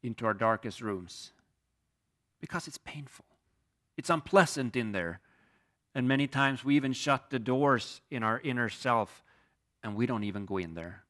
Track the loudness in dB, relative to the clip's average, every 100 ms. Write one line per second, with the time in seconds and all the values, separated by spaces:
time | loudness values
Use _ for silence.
0 | -6 -2 -2 2 2 2 -2 -8 -6 -6
1 | -8 -16 -18 _ _ _ _ _ _ _
2 | _ _ _ _ -8 -8 -8 -14 -14 -14
3 | -14 -20 -20 _ _ _ _ _ _ -12
4 | 0 0 6 6 6 2 -2 0 0 -2
5 | -2 -6 _ _ _ _ _ _ _ -2
6 | 2 2 2 2 2 2 2 2 2 -2
7 | 0 0 0 -4 0 2 4 4 0 -14
8 | _ -2 0 0 -2 -2 -2 -2 2 2
9 | 0 -8 _ _ _ _ _ _ -8 -2
10 | 0 0 -2 -6 -4 -4 -4 -8 -12 -14
11 | _